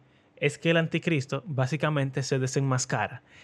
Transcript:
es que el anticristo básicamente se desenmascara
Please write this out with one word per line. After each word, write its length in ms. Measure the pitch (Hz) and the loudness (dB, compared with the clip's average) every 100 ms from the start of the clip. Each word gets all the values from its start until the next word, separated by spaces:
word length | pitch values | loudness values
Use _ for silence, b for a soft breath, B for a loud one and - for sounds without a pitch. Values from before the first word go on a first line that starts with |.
| b b b - | b b b -2
es 220 | 147 - | -2 0
que 120 | 165 | 2
el 60 | 170 | 2
anticristo 640 | 165 165 170 156 127 139 185 | 2 0 0 0 0 -6 -4
básicamente 760 | 131 127 151 151 151 135 135 | -2 0 0 0 0 0 -2
se 140 | 131 135 | -2 0
desenmascara 880 | 131 143 139 127 - 127 101 120 B B | 0 0 2 0 0 -2 -2 -6 B B